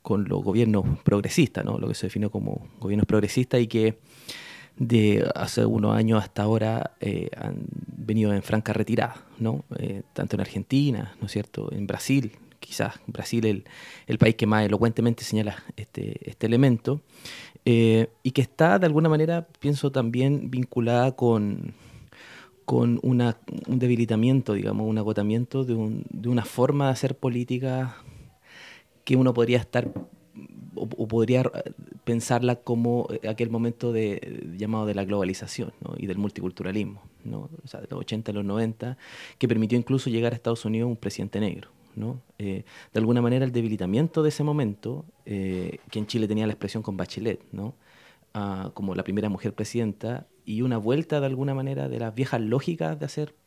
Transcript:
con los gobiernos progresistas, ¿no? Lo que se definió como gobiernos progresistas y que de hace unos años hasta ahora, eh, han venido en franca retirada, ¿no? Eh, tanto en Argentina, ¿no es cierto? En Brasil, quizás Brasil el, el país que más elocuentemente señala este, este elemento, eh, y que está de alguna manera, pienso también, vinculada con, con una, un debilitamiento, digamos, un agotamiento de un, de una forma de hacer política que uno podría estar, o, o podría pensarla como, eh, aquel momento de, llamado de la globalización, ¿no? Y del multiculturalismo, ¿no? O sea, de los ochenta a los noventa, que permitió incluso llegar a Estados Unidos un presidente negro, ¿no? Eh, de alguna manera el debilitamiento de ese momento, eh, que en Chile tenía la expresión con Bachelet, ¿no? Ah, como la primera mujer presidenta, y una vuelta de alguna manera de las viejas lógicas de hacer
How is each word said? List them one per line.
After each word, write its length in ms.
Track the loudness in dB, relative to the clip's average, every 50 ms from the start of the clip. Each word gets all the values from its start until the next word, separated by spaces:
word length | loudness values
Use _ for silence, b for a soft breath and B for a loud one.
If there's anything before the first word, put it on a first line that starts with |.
con 240 | _ 0 0 0 2
los 180 | 0 -2 0 0
gobiernos 420 | 2 2 4 4 4 4 2 2 0 -2 2 2
progresistas, 640 | 2 4 4 0 2 4 2 2 4 2 -4 -2
¿no? 140 | -2 -2 -2
Lo 80 | -4
que 80 | -4 -4
se 120 | -4 -6
definió 220 | -4 -2 -2 -2 -2
como 380 | -2 -4 -4 -4 -6 -6 -10 -14 -16 -10
gobiernos 280 | -4 -2 2 2 2
progresistas 540 | 4 4 2 2 2 0 0 0 2 2 2
y 60 | 2
que 300 | 2 2 2 2 2 2 B B B B B B B B B B B B B B B B
de 520 | -4 0 4 6 6 8 6 6 4 2 2 0
hace 300 | -2 -4 -2 2 2 2
unos 300 | 4 4 2 2 4 4
años 280 | 4 4 4 4 2 2
hasta 200 | 0 _ -2 2
ahora, 480 | 2 2 2 2 0 0 -2 -4 -6 _ _
eh, 300 | -4 -2 -2 -2 -4 -6 -8
han 280 | -8 -8 -6 -6 -6 -8 -8 -10 -10 -12 -12 -12
venido 360 | -8 -4 0 2 2 4 4 2
en 100 | 0 0
franca 300 | 0 0 0 0 0 -2
retirada, 520 | -2 0 0 2 0 0 0 -4 -12 -20 -20 -8 -4
¿no? 260 | -2 -2 -2 -4 -8 _ -8 -6
Eh, 240 | -6 -6 -6 -8 -10 _ _
tanto 220 | -6 -2 -2 -2
en 60 | -2
Argentina, 760 | -2 -4 -4 -8 -4 _ 2 2 4 2 0 -2 -4 -8 -8 -8
¿no 80 | -8
es 40 | -4
cierto? 400 | -4 -4 -4 -4 -8 -8 -6 -6
En 160 | -4 -6 -4
Brasil, 460 | -4 -6 -4 0 2 2 2 2 -2 -10 -14 -20 -20 _ _
quizás 360 | -16 -12 -4 -4 -4 -4 -4 -10 -14
Brasil 380 | -10 -10 -8 -6 -2 0 2 2
el, 180 | 2 2 0 -4 B B B B B B B B
el 100 | -4 4
país 180 | 4 6 4 6
que 120 | 4 2
más 180 | 4 4 4 4
elocuentemente 580 | 4 4 4 2 2 2 2 2 0 0 0 -4
señala 400 | -2 -2 -2 -2 -2 -6 -10 -16 -16 -14
este, 520 | -14 -14 _ -10 -8 -8 -8 -8 -10 -12 -14
este 180 | -6 _ 0
elemento, 540 | 2 4 6 6 6 4 2 _ -2 -4 -4 _ B B B B B B B B B B -2 _
eh, 420 | 4 6 8 8 8 6 6 4 2 _ _
y 80 | _ 0
que 140 | 2 2 0
está 340 | 0 _ 4 6 6 6
de 80 | 6 4
alguna 240 | 4 4 4 4 4
manera, 380 | 4 4 2 2 0 -4 -4 _ -18 _
pienso 320 | 0 0 0 2 0 0
también, 600 | 0 0 0 0 2 2 2 4 2 2 -2 -4
vinculada 640 | -4 -4 -4 -2 -2 0 2 4 4 4 4 2 2
con, 580 | 2 4 4 4 4 2 0 -2 -4 -8 -10 -12 B B B B B B B B B B B B B B B B _ _
con 360 | 0 2 4 4 4 2 2
una, 360 | 2 2 2 4 2 2 0 -4 _ -12 -12 -12 -4
un 120 | -2 0 2
debilitamiento, 720 | 4 2 4 2 2 2 2 2 4 4 4 2 2 0 -2
digamos, 340 | 0 0 -2 -2 0 0
un 120 | 0 0 0
agotamiento 680 | 0 0 0 0 0 0 0 0 -2 -2 -2 -4 -2
de 80 | 0 0
un, 320 | -2 -2 -2 -4 -6 -8 -8
de 180 | -10 -6 -2 0
una 160 | 0 0 0
forma 400 | -2 2 2 2 4 4 2 2
de 60 | 0
hacer 260 | 0 0 -2 -4 -2
política 800 | -2 -2 -2 -2 -2 -2 -2 -4 -4 -2 -2 -2 -2 -4 -6 -8 B B B B B B B _ _ B B B B B B B B B B _ _ _
que 120 | 2 4
uno 180 | 6 6 4 6
podría 240 | 4 4 4 4
estar, 340 | 2 2 2 -2 -2 -2 -2 -8 -10 -12 -12 -20 _ _ _ _ -20 -20 -20 -20 -20 -20 -14 -10
o, 60 | -8 -8
o 240 | -8 -6 -6 -4
podría 440 | -2 2 2 2 4 4 4 2 2 -2 -4 -10 -10 -12 -16 -18 -18 -20 -8 _
pensarla 540 | -2 -2 -2 2 0 0 2 4 2 0
como, 500 | 0 -2 -2 0 0 2 2 2 0 0 -2
eh, 180 | -6 -6 -4
aquel 220 | -6 -2 -2 -2 -2
momento 420 | 0 -2 -2 -2 -2 _ -4 -2
de, 600 | 0 0 0 0 -2 -4 -8 -10 -12 -12 -12 -12 -8
llamado 280 | -6 -4 -2 -2 -2 -2
de 80 | -2 -2
la 100 | -2 -2
globalización, 720 | -2 0 0 0 -2 -2 -6 -8 -10 -8 -8 -8 -8 -10 _
¿no? 140 | -12 -10 -8
Y 80 | -8 -6
del 140 | -6 -4 -2
multiculturalismo, 840 | -4 -4 -4 -6 -8 -8 -6 -6 -8 -4 -4 -4 -4 -6 -8 -14 -20 -20 _ _ -12
¿no? 260 | -10 -10 -8 -10 -12 -16 -18 -18
O 40 |
sea, 140 | -16 -16 -16
de 60 | -12 -10
los 100 | -10 -10
ochenta 320 | -8 -6 -6 -6 -6 -4
a 40 | -6
los 100 | -4 -4
noventa, 500 | -2 -2 0 -2 -2 -4 _ -8 -10 -10 B B B B B B B B _
que 80 | 0
permitió 280 | 2 2 2 2 2 2
incluso 360 | 0 2 2 0 0 0 0
llegar 220 | 0 2 2 0 0
a 20 |
Estados 300 | -2 -2 -2 -2 0 -2
Unidos 220 | -2 0 0 0
un 100 | -2 -2
presidente 420 | -4 -6 -8 -6 -6 -8 -4 -2 -2
negro, 320 | -2 -2 -4 -8 -14 -20 _ _ _ _ -10
¿no? 260 | -8 -8 -8 -8 -10 _ _ _
Eh, 280 | -10 -8 -6 -6 -6 -10 B B B B B _
de 60 | 0
alguna 220 | 2 4 4 4
manera 240 | 4 4 2 2 2
el 80 | 0 0
debilitamiento 680 | -2 -2 0 -2 -2 0 0 2 2 2 2 2 2
de 80 | 2 2
ese 140 | 2 0 -2
momento, 640 | 0 0 0 0 -2 -4 -6 -8 -8 -8 -8 -12 -16 _ _ _
eh, 540 | -8 -6 -4 -4 -4 -4 -4 -4 -6 -8 -12 _ -8
que 80 | -6
en 100 | -6 -6
Chile 200 | -2 -2 -2 0
tenía 180 | 0 0 0 0
la 60 | -2
expresión 320 | -2 -4 -6 -6 -6 -6 -6
con 140 | -6 -6
Bachelet, 420 | -6 -6 -6 -6 -6 -4 -4 -4 -4 -8 _ -10
¿no? 200 | -8 -8 -8 -10 b b b b b b b b b b _ _
Ah, 380 | -6 -6 -4 -4 -6 -8 -10 -8
como 220 | -6 -6 -4 -4
la 80 | -4 -4
primera 240 | -2 -2 -2 -2 -2
mujer 240 | -4 -4 -6 -6 -6
presidenta, 760 | -6 -8 -4 -2 -2 -2 -2 -4 _ -8 -8 -8 -8 -10 _ _ _ _
y 180 | -8 -4 -2
una 160 | 0 0 0
vuelta 440 | 0 0 0 0 0 0 -2 -2 -2
de 40 | 0
alguna 300 | -2 -2 -2 -2 -4 -2
manera 320 | -4 -4 -4 -4 -4 -4
de 120 | -4 -4 -6
las 140 | -6 -6 -2
viejas 280 | -4 -2 -2 -2 -2
lógicas 580 | 0 0 0 0 0 -2 -4 -2 -4 -4 -4 -6
de 60 | -8
hacer 280 | -8 -6 -8 -8 -8 _ _ _